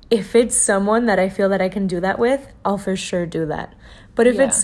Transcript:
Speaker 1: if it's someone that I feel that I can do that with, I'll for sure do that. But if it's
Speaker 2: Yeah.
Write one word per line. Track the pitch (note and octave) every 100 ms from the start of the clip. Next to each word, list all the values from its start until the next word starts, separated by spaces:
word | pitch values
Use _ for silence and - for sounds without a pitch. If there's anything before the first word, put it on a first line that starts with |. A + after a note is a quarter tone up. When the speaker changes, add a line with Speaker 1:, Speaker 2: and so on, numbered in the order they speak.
| -
Speaker 1:
if | A3+ F#3+ A#3
it's | A3+ -
someone | - G3 G3+ A3+ A#3
that | F#3
I | F#3+
feel | F#3+ G3
that | F#3+
I | F#3
can | G3+ F#3+
do | F3
that | F#3 G#3
with, | A#3 C#4 - -
I'll | F#3+ G3+
for | G3
sure | F#3+ - F3+ E3+
do | D#3+ D#3
that. | - - - - - -
But | - A#3
if |
it's | A#3 C4+
Speaker 2:
Yeah. | -